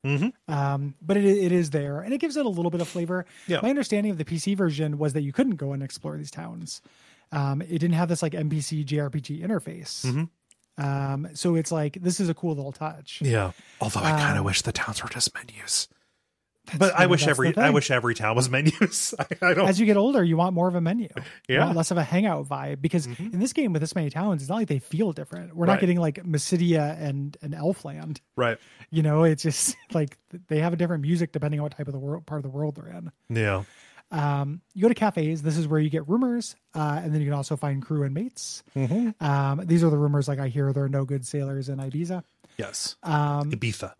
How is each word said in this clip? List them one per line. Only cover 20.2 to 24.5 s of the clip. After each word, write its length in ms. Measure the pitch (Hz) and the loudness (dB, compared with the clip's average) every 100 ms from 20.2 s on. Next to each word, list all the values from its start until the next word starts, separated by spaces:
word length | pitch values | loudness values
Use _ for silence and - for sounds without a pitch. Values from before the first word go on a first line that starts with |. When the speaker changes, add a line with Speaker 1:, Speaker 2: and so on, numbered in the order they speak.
Speaker 2:
you 140 | 175 165 | 4 4
want 160 | 180 | 2
more 140 | 175 180 | 2 2
of 80 | 175 | 2
a 60 | |
menu. 280 | 165 233 196 - - - - | 0 0 -4 -10 -14 -16 0
You 80 | 131 | 4
Speaker 1:
Yeah. 100 | 165 | 4
Speaker 2:
want 120 | 165 | 2
less 120 | 160 | 2
of 60 | 170 | 0
a 60 | |
hangout 440 | 147 175 208 151 139 | 2 2 2 -2 -4
vibe, 320 | 139 143 143 | -6 -6 -2
because 260 | 156 180 127 | 0 0 -2
Speaker 1:
Mm-hmm. 260 | 123 202 | -8 -6
Speaker 2:
in 60 | 185 | -2
this 140 | 254 | 0
game 200 | - 254 | 2 2
with 80 | 156 | 0
this 140 | 156 185 | -2 -2
many 140 | 147 | -2
towns, 300 | 156 202 165 | -2 0 -2
it's 60 | |
not 80 | 135 | -2